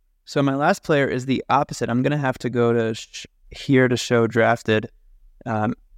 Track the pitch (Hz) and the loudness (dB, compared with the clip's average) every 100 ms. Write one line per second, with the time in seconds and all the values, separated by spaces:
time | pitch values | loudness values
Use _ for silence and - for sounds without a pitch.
0 | _ _ - 147 139 135 156 196 - 147 | _ _ -6 -2 0 0 0 0 0 0
1 | 139 123 131 127 - 131 147 - 117 120 | 0 -2 -4 -4 0 0 0 -4 -4 0
2 | 139 147 131 - 123 120 117 117 113 113 | 0 -2 -4 -4 -4 0 2 2 -2 -6
3 | - - - _ - - - 131 127 120 | -12 -18 -18 _ -20 -10 2 4 4 2
4 | - 120 113 117 113 117 - 107 107 _ | 0 2 2 2 2 2 0 0 -2 _
5 | _ - - - 123 110 107 - _ | _ -20 -20 -16 -6 -4 -4 -4 _